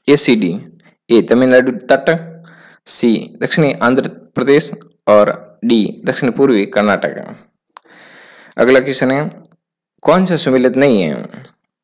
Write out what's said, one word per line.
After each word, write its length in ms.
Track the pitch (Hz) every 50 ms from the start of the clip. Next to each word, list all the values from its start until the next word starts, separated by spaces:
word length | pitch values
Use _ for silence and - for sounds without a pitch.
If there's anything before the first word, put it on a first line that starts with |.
| _ 139
एसीडी, 440 | 143 143 - 139 120 110 98 85 87 117 - - - _ _ _ _ _ _ -
ए 100 | 117 110
तमिलनाडु 500 | - - 117 123 131 127 127 127 127 131 120 104 - -
तट, 200 | 139 135 - 170 160 165 - - - - - - - - - - _ _ _
सी 520 | - - - 120 120 107 - - - - -
दक्षिणी 320 | 123 131 - 170 151 139 - -
आंध्र 260 | 113 120 131 135 - - - - - _ -
प्रदेश 360 | 131 123 139 139 151 - - - - - _ _ _ _
और 240 | - 104 104 104 101 - - - - _ _ -
डी 380 | 120 120 110 98 - - - -
दक्षिण 260 | 131 123 - 139 123
पूर्वी 340 | 107 - 139 139 120 98 101
कर्नाटक। 500 | - - 104 104 104 95 - - 73 - - - - - - _ _ _ _ _ _ - - _ _ _ - - - - - - - - - - - -
अगला 240 | 117 117 123 135 131
क्वेश्चन 300 | 127 143 131 - 131 131
है, 200 | 135 143 156 - - - - _ _ _ _ _ _ _ _ _ _ _
कौन 220 | - 143 160 185 190
सा 120 | 175 170
सम्मिलित 400 | 143 - 139 131 127 123 127 123
नहीं 260 | 131 143 139 117 98
है? 200 | 87 76 67 57 52 - - - - - _ _ _ _ _ _